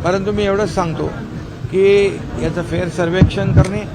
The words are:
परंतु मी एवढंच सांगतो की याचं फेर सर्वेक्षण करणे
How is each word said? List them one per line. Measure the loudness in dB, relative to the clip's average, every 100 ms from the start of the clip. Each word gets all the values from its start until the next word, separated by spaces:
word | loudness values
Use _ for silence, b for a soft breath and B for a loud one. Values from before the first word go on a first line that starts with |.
परंतु | 0 0 0
मी | 0 0
एवढंच | 0 0 0
सांगतो | -2 -2 -4 -6 -10 -10 -12 -10 -4
की | 2 4 6 4 -2 -8 -4
याचं | -4 -4
फेर | -4 -2 -2
सर्वेक्षण | -2 0 4 4 4 2
करणे | 2 2 0 -8